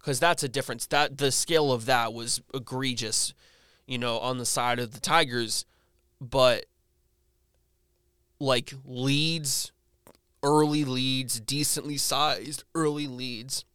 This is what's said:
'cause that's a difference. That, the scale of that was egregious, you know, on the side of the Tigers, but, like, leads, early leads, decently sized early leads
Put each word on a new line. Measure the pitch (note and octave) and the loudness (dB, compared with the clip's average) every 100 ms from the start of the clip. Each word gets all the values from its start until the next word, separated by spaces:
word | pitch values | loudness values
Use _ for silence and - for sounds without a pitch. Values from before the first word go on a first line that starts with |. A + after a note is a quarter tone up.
'cause | D3 B2+ | -4 2
that's | E3+ E3 | 4 2
a | C3 | 0
difference. | C3 - A#2 - | -4 -4 -8 0
That, | C#3+ D3 C#3 | 2 2 2
the | C3+ | 2
scale | - - D#3+ C#3+ | 2 4 4 4
of | B2 A2+ | 2 2
that | B2 A2+ | 2 2
was | A2+ A2+ - - | -4 -4 -4 -4
egregious, | C3+ A2 B2+ C3 A#2 A2 - - - _ _ _ _ - | -10 -6 -4 -2 -2 -2 -2 -2 -6 _ _ _ _ -8
you | B2+ | -4
know, | A#2+ A#2 | -2 -2
on | B2+ B2+ | -2 -2
the | |
side | A#2 C3+ B2 A#2+ | -2 0 0 0
of | A#2 | -4
the | - | -6
Tigers, | - E3 C#3+ A#2+ A2+ - - _ _ _ _ _ | 2 2 2 0 -2 -4 -6 _ _ _ _ _
but, | B2 C3+ B2+ A2 - _ _ _ _ _ _ _ _ _ _ _ _ _ _ _ _ _ | -4 4 4 4 -4 _ _ _ _ _ _ _ _ _ _ _ _ _ _ _ _ _
like, | C3+ B2 - C3+ | 0 0 0 -10
leads, | C3 B2 C3+ C#3+ D#3+ E3 C#3+ - - - _ _ - _ _ _ | -10 -4 0 2 0 0 -2 -2 -4 -12 _ _ -20 _ _ _
early | C#3+ D3+ D3+ D3+ | 4 4 4 2
leads, | C3+ B2+ C3 C3 B2 A2+ | 0 0 0 0 -2 -6
decently | G#2+ C#3 C#3+ D3+ D3 C#3 | -4 -2 0 -2 -4 -4
sized | - C#3 D3+ G2+ B2 C#3+ - | 0 2 2 0 -6 -10 -6
early | E3 D3+ D3 C#3+ | 0 0 0 -4
leads | B2 B2+ A2+ C3+ - - | -6 -8 -8 -8 -8 -8